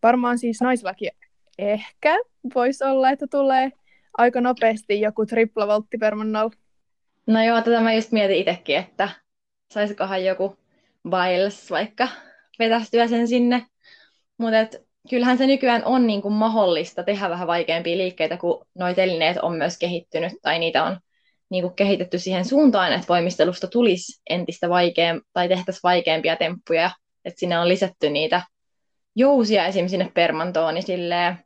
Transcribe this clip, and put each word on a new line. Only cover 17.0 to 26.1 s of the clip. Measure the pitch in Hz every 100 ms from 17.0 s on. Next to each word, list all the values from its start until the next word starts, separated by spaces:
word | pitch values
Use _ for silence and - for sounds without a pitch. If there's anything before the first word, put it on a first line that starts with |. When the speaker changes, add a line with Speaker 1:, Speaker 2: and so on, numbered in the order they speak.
Speaker 2:
tehdä | 175 202 196
vähän | 175 175
vaikeampia | 170 165 165 170 175
liikkeitä, | 185 180 160 175
kun | 175 165 _ -
noi | 180 180
telineet | 185 170 160 180
on | - 170
myös | 156 175
kehittynyt, | 175 175 - 160 170 196
tai | - 165
niitä | 165 151
on | 160 185 _ _ _ _ _
niinku | 185 180
kehitetty | 180 202 196 180 175
siihen | 185 185 180
suuntaan, | 277 302 214 180
että | 151 180
voimistelusta | 175 175 - 160 180 185
tulisi | 240 240 175 - - -
entistä | 170 175 - 175
vaikeam-, | 175 175 170 170 165 _
tai | - 175
tehtäisiin | 185 180 185
vaikeampia | 180 180 175